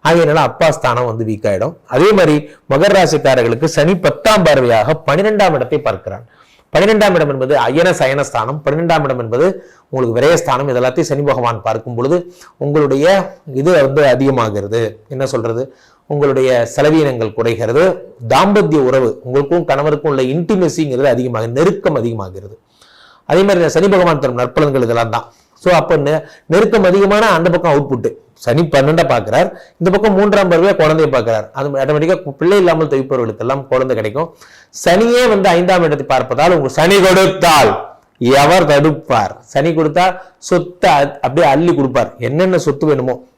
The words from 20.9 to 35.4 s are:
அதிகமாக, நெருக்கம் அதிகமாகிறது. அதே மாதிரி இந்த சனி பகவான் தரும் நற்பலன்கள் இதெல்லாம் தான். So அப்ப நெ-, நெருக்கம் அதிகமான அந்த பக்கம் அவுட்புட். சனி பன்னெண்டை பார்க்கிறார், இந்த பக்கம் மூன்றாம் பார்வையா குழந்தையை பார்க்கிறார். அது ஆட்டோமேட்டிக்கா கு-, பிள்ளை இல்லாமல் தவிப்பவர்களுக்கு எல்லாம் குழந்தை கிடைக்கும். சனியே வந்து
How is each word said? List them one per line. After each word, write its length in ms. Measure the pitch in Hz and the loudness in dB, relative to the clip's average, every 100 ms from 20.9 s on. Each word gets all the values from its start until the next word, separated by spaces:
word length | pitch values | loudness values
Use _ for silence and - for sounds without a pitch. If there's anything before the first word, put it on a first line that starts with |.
| 127 139 120 | 0 0 0
அதிகமாக, 320 | 123 113 117 | -2 -4 -4
நெருக்கம் 480 | 123 170 135 147 139 | -2 -2 0 -4 -2
அதிகமாகிறது. 640 | 117 113 95 95 98 - _ _ _ _ _ _ - | -4 -6 -12 -14 -20 -20 _ _ _ _ _ _ -2
அதே 140 | 160 | 0
மாதிரி 200 | 202 180 | 2 0
இந்த 100 | 165 | 0
சனி 200 | 180 196 | 2 2
பகவான் 300 | 196 175 151 | 2 2 0
தரும் 180 | 131 120 | -4 -4
நற்பலன்கள் 440 | 123 - 147 135 | -4 -2 -2 0
இதெல்லாம் 280 | 117 117 117 | -2 -2 -2
தான். 160 | 117 - _ _ _ | -6 -8 _ _ _
So 100 | 180 | 0
அப்ப 240 | 170 - 160 | 0 2 0
நெ-, 240 | 139 156 - - - | 0 -4 -6 -20 -2
நெருக்கம் 380 | 170 220 220 | 0 2 2
அதிகமான 420 | 190 196 202 208 220 | 2 2 2 2 2
அந்த 200 | 170 175 | 2 0
பக்கம் 240 | 170 170 | 0 0
அவுட்புட். 340 | 143 139 127 110 - _ | 0 0 -4 -4 -8 _
சனி 280 | _ - 135 | _ -2 0
பன்னெண்டை 460 | 165 143 139 165 160 | 2 2 2 0 0
பார்க்கிறார், 400 | 120 101 123 180 - - _ | 0 0 -2 -2 -6 -20 _
இந்த 120 | 180 | -2
பக்கம் 220 | 196 214 | 0 0
மூன்றாம் 360 | 196 208 202 185 | 2 2 2 2
பார்வையா 220 | 165 190 190 | 2 2 2
குழந்தையை 320 | 156 160 147 | 0 2 0
பார்க்கிறார். 440 | 131 113 110 - | 0 -2 -4 -4
அது 180 | 131 143 | -8 -6
ஆட்டோமேட்டிக்கா 460 | 135 131 147 165 185 | -4 -2 -2 0 -2
கு-, 80 | 147 | -6
பிள்ளை 260 | - 165 202 | -4 0 2
இல்லாமல் 300 | 175 156 156 | 2 0 -2
தவிப்பவர்களுக்கு 500 | 135 131 135 117 - | -2 -2 -4 -4 -6
எல்லாம் 300 | 117 139 131 | -6 -6 -2
குழந்தை 280 | 127 131 113 | -2 -2 -4
கிடைக்கும். 320 | 107 123 165 _ - - _ - 175 | -4 -6 -8 _ -20 -20 _ -4 0
சனியே 420 | 185 233 240 247 | 2 2 2 2
வந்து 220 | 208 | 2